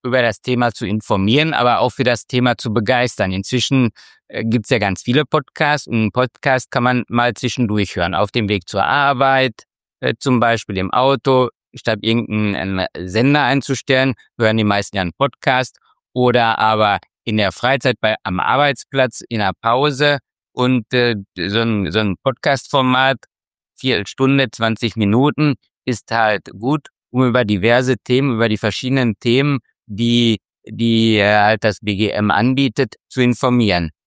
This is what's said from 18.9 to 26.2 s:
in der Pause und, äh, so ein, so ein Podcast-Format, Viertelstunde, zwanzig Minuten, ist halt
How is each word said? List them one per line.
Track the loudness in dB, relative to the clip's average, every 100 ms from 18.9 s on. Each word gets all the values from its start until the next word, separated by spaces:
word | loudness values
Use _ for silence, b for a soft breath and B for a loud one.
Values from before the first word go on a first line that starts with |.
| -2 -2 -4 -8
in | -2
der | -2 -2
Pause | 0 0 0 0 0 0 -6 _ _
und, | -2 0 0 0
äh, | 0 0 -2 -6 -8
so | -4 0
ein, | 0 0 0
so | 0
ein | -2 -2
Podcast-Format, | -4 -2 -2 -2 0 0 2 2 2 -2 -8 _ _ _ _ -8
Viertelstunde, | -2 -2 -4 -2 2 2 0
zwanzig | -2 -4 -2 -4 -2
Minuten, | 2 2 2 2 -2 -2 _ _ -6
ist | -6 -4
halt | 0